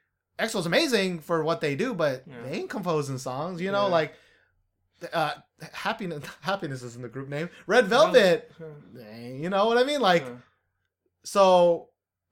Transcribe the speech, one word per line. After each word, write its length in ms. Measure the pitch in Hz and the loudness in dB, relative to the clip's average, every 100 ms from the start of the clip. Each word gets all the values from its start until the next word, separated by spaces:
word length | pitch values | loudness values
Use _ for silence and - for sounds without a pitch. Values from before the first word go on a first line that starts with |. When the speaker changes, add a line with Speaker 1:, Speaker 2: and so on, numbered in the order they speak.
| _ _ _ - | _ _ _ -6
Speaker 1:
exo's 260 | 220 208 170 | -4 -4 0
amazing 540 | 240 320 214 185 170 | 0 2 0 0 -4
for 240 | - 165 | -2 -2
what 160 | 156 165 | 0 -2
they 160 | 151 139 | -2 -2
do, 160 | 262 | -4
but 300 | 175 147 131 - | -2 -2 -2 -10
Speaker 2:
Yeah. 140 | 123 | -14
Speaker 1:
they 100 | 127 | -10
ain't 180 | 202 370 | -8 -8
composing 480 | 226 175 151 135 131 | -6 -2 -2 -4 -8
songs, 420 | 131 131 170 175 | -8 -8 -8 -6
you 100 | 190 | -4
know? 120 | 202 202 | 0 2
Speaker 2:
Yeah. 60 | |
Speaker 1:
Like, 220 | 165 147 - _ _ _ _ _ _ _ _ | 2 0 -8 _ _ _ _ _ _ _ _
th-, 120 | 170 | -6
uh, 200 | 165 151 - _ _ 160 | -4 -4 -6 _ _ -18
Happiness, 500 | - 196 - 180 147 - | -8 -6 -6 -8 -10 -12
<laughs> 60 | - | -10
Happiness 420 | 175 196 156 131 | -6 -6 -6 -10
isn't 200 | 123 117 | -12 -14
the 60 | 120 | -12
group 180 | 135 139 | -12 -8
name. 220 | 143 170 - - | -8 -8 -10 2
Red 200 | 240 190 | 4 6
Velvet, 640 | 247 320 254 185 160 - - | 4 6 6 6 4 -2 -18
Speaker 2:
Yeah. 80 | 160 147 - | -18 -18 -20
Speaker 1:
they 80 | 120 107 | -20 -18
ain't, 360 | 113 120 131 | -16 -14 -8
you 80 | 170 | -2
know 160 | 196 220 | 0 2
what 100 | 240 | 4
I 80 | |
mean? 160 | 269 294 | 2 2
Like, 220 | 196 170 | 4 2
Speaker 2:
Yeah. 120 | 127 123 _ _ _ _ _ _ _ _ | 0 -12 _ _ _ _ _ _ _ _
Speaker 1:
so 680 | - 202 190 180 175 165 - _ _ _ _ | -2 4 6 6 6 2 -4 _ _ _ _